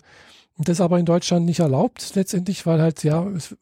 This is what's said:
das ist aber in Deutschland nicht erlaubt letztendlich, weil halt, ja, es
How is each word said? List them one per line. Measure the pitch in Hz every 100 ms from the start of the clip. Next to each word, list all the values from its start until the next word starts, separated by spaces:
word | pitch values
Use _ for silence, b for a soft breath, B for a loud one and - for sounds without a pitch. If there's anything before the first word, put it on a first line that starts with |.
| B B B B B -
das | 160 170
ist |
aber | 175 175
in | 170
Deutschland | 170 - 175 170
nicht | 165
erlaubt | 160 131 233 - - 196
letztendlich, | 185 170 180 185 -
weil | 165
halt, | 160 151
ja, | 151 156 185
es | 190 - -